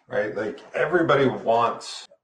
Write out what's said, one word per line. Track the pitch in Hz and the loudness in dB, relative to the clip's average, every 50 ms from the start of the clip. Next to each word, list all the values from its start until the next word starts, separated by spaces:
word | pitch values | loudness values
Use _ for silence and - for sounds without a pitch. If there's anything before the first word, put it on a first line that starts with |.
| _ - | _ -6
right? | - 101 104 107 87 | -4 -4 -4 -2 -4
Like, | 98 110 104 - - - - - | -6 -6 -6 -8 -10 -14 -8 -4
everybody | - 156 151 175 175 165 - 143 135 139 123 | -2 -2 2 2 2 4 4 4 4 4 2
wants, | 107 101 92 101 113 117 117 117 - - - - - - - - - _ | 0 -2 0 2 2 4 2 2 -2 -4 -12 -14 -14 -16 -16 -20 -20 _